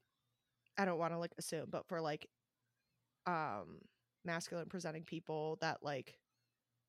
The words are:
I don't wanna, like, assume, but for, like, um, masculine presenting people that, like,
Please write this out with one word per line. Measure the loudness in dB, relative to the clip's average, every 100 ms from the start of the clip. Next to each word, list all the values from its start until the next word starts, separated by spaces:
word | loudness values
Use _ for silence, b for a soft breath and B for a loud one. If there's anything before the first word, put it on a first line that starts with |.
| _ _ _ _ _ _ _ 2
I | 4
don't | 4
wanna, | 4 2
like, | -2 -4
assume, | -4 -2 -2
but | -2 -2
for, | 0
like, | 2 0 -4 _ _ _ _ _ _ _ _ _ 0
um, | 2 2 0 -4 -10 -16 _ _ _
masculine | -2 -2 0 -4 -4
presenting | -4 -4 -4
people | -4 -6 -2 0 0 2
that, | 0 0
like, | 0 -2 -4 -14 _ _ _ _ _ _